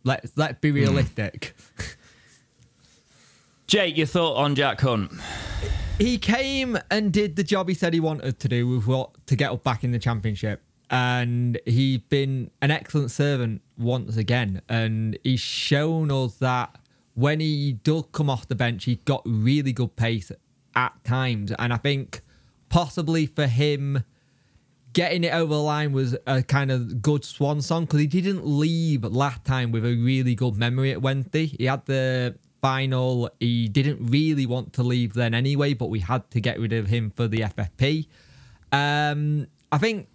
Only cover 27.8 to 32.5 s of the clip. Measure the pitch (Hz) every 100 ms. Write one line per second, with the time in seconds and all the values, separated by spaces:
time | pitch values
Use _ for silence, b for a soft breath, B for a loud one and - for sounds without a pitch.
27.8 | 160 147 147 175 185 190 147 143 156 165
28.8 | 165 143 107 120 139 123 - 131 120 113
29.8 | 117 120 120 131 123 120 123 104 120 127
30.8 | 135 87 131 135 127 156 160 131 127 135
31.8 | - 135 131 127 123 - _